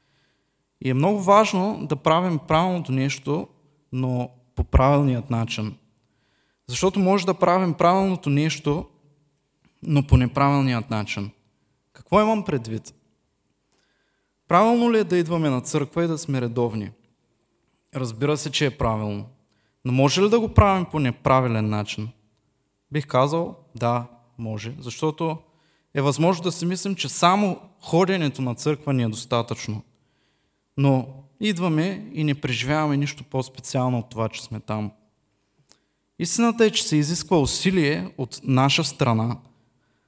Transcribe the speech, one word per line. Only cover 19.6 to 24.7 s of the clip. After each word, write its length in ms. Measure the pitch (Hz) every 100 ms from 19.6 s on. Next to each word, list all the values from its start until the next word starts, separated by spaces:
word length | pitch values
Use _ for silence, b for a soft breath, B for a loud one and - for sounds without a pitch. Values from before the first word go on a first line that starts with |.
| _ _
Но 80 | 127
може 300 | 127 139 175
ли 80 | 208
да 100 | 233
го 140 | 220
правим 300 | - 202 190
по 140 | 175 156
неправилен 680 | 131 117 - 131 123 113 107
начин? 400 | 104 98 - 110 - _ _ _ _ _ _ -
Бих 140 | 147 -
казал, 500 | 127 143 165 170 - _
да, 320 | 113 120 120 123 _ _ -
може. 360 | 110 107 113